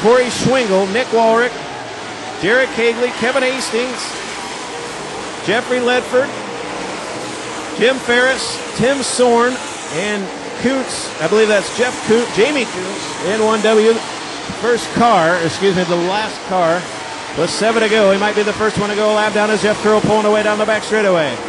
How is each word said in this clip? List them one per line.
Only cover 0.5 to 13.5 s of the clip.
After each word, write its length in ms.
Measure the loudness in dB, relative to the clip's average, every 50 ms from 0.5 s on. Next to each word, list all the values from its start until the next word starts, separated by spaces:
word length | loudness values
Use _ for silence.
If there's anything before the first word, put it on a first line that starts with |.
| 2 2 2 2 2 2 2 2 0
Nick 140 | -2 -2 0
Walrick, 440 | 2 4 4 4 4 4 2 0 -2 -6 -10 -10 -10 -10 -10 -12 -12 -12 -12 -12 -12 -12 -10 -10 -8 -4 0
Jared 260 | 2 2 2 2 0 0 0
Kegley, 320 | 0 0 2 0 -2 -2 -2 -2
Kevin 240 | -2 0 0 0
Hastings, 640 | 0 0 -2 -4 -6 -4 -2 -2 -2 -2 -6 -8 -8 -8 -8 -10 -10 -10 -10 -10 -10 -10 -10 -10 -10 -10 -10 -10 -10 -10 -10 -10 -10 -10 -10 -10 -10 -10 -10 -8 -6 -2
Jeffrey 320 | -2 -2 0 0 -2 0
Ledford, 500 | 0 2 0 0 0 2 0 2 2 0 -4 -8 -8 -8 -10 -10 -8 -8 -8 -8 -8 -8 -8 -10 -10 -10 -10 -10 -10 -10 -10 -10 -10 -10 -10 -10 -10 -10 -4 0
Jim 160 | 2 2 2 0
Ferris, 600 | 0 0 2 2 4 2 0 0 -4 -6 -6 -8 -8 -8 -4 0
Tim 260 | 0 0 0 0 -2
Sorn, 500 | -4 0 2 4 4 6 4 4 2 0 -4 -8 -10 -10 -12 -10 -8 -6
and 320 | -4 -4 -2 -2 -4 -4 -6 -8 -10 -10 -10 -10 -2 0
Kuntz. 580 | 0 0 0 -2 -4 -6 -8 -8 -8 -6 -4
I 60 | -2 2
believe 200 | 4 4 4 4
that's 300 | 4 2 0 -2 -2 -2
Jeff 160 | -2 -2 -2 -6 0 2
Kuntz, 280 | 2 2 2 0 2
Jamie 300 | 2 2 2 2 0 -2
Kuntz 600 | -2 -4 -8 -6 -6 -6 -8 -8 -8 -8 -6 -2
in 180 | -2 0 2 2
one 180 | 2